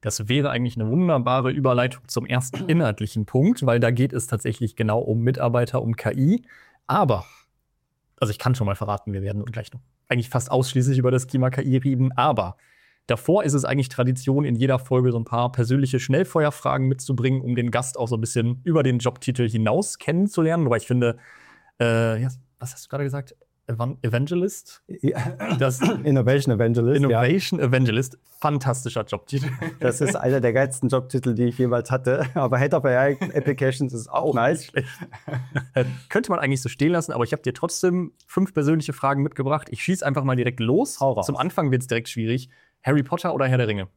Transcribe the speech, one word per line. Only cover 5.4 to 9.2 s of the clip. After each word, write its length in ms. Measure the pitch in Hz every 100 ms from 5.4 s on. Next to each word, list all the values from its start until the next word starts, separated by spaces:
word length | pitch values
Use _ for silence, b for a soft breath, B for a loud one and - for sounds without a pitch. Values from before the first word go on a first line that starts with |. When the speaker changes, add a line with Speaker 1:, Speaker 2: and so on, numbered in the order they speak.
| 120 120 120 127
Speaker 1:
um 160 | 117 113
K 140 | 107
I. 320 | 131 139 233 B B B B -
Aber, 380 | 160 170 101 - B _ _ _ _ _ _ _ _
also 120 | 107
ich 60 | 104
kann 160 | 120
schon 120 | 127 104
mal 80 |
verraten, 400 | 98 101 101 -
wir 80 | 98